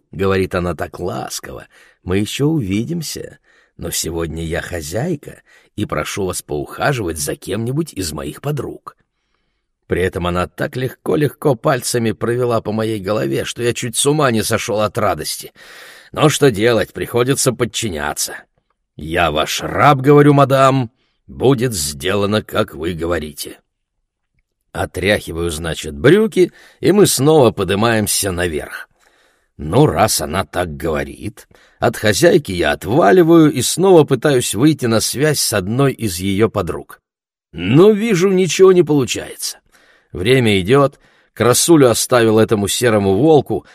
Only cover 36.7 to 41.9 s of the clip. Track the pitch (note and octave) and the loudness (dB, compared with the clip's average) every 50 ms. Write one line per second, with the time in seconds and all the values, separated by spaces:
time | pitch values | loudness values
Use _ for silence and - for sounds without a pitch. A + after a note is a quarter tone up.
36.7 | E2 D2 C#2 - - - _ _ _ _ _ _ _ _ _ _ - D2+ F2 F#2 | -6 -10 -10 -14 -20 -20 _ _ _ _ _ _ _ _ _ _ -10 -6 -2 4
37.7 | A#2 D3 F3+ G#3 A3 G3 G#3+ A#3 G#3+ E3 F3 G3+ F#3+ F3+ F#3+ E3+ - - F#3+ F#3+ | 6 6 8 8 6 4 2 0 0 2 2 2 2 2 0 0 2 6 6 6
38.7 | F#3+ F3+ E3+ C#3+ D3+ D3 B2+ G#2 - G2+ D#2+ - - - - - - _ _ _ | 8 6 4 2 2 0 0 -2 -4 -8 -10 -12 -12 -12 -12 -12 -12 _ _ _
39.7 | _ _ _ _ _ _ _ _ - - F2+ G#2+ C3 C3+ B2 A2 G#2 G2 F2+ F2+ | _ _ _ _ _ _ _ _ -10 -6 0 2 2 2 4 2 2 2 2 2
40.7 | B2+ C#3+ C#3 C3+ - _ _ _ _ _ _ _ _ - G#2+ A#2 B2 - - - | 4 4 4 2 0 _ _ _ _ _ _ _ _ 0 2 2 2 2 4 4
41.7 | E3+ D#3 C#3 B2 | 6 6 6 6